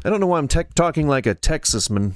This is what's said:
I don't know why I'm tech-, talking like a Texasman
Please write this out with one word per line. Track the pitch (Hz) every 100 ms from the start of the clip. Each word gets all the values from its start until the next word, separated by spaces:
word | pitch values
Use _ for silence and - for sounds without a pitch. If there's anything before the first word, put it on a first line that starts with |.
| -
I |
don't | 185
know | 190
why | 175
I'm | 139
tech-, | 165 170 -
talking | 170 160 151
like | 135 117
a | 98
Texasman | - 160 - 113 - 101 101